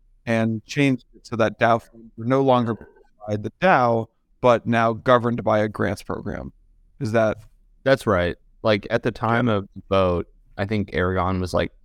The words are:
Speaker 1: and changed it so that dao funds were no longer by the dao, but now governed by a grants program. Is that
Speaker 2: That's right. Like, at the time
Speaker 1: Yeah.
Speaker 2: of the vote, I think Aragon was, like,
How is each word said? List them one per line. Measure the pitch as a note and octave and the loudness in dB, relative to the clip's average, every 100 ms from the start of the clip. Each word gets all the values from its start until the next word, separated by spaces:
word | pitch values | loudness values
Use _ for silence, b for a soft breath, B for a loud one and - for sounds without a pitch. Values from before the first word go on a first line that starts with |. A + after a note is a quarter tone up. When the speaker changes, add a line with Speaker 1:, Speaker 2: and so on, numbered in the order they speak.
| _ _ - | _ _ -4
Speaker 1:
and | A2+ A2+ A2 - | 0 0 -4 -6
changed | - C#3 B2+ _ | 0 0 0 _
it | - - | -20 -6
so | A2 | 0
that | A2 G#2 | 0 2
dao | A#2 A#2 | 2 2
funds | - A2+ A#2 - | -2 -20 -20 -8
were | |
no | A2+ C3+ | -2 2
longer | C3+ B2 A#2 G#2+ - - _ _ G#2+ | 4 2 0 -4 -10 -20 _ _ -8
by | G#2 | -6
the | G#2+ - | -6 -2
dao, | F#3 D#3 A#2+ A2+ A2+ _ _ _ | 2 4 2 0 -4 _ _ _
but | B2+ A#2 - | 2 2 2
now | A#2 A2+ | 0 0
governed | A2+ - B2 A#2 A#2 | 0 2 2 2 -2
by | G#2+ G#2+ | 0 0
a | G#2+ | 0
grants | G#2 G#2+ G2+ | -2 -4 -4
program. | - - - C#2 C2 - _ _ _ - | -8 -10 -8 -10 -12 -16 _ _ _ -10
Is | G#2+ | -2
that | A2+ A2 - - _ _ _ | 0 0 -2 -10 _ _ _
Speaker 2:
That's | C3+ C3+ - | 0 2 2
right. | F#2 F2 - _ _ | 0 0 -4 _ _
Like, | A2+ G#2+ - | 0 0 0
at | A2+ | -2
the | B2 | -2
time | - A2+ A#2 A#2+ | -2 0 0 2
Speaker 1:
Yeah. | G#2 | 0
Speaker 2:
of | G2 G2 | -4 -12
the | - | -2
vote, | G2 F#2 F2 - _ _ - | 0 2 0 -4 _ _ -8
I | G2+ | -4
think | G#2+ F#2+ | -4 -2
Aragon | D2+ F2+ F#2 F2+ F#2 | -2 -2 -2 -2 -2
was, | F2+ | -2
like, | F2 E2+ _ | -2 -4 _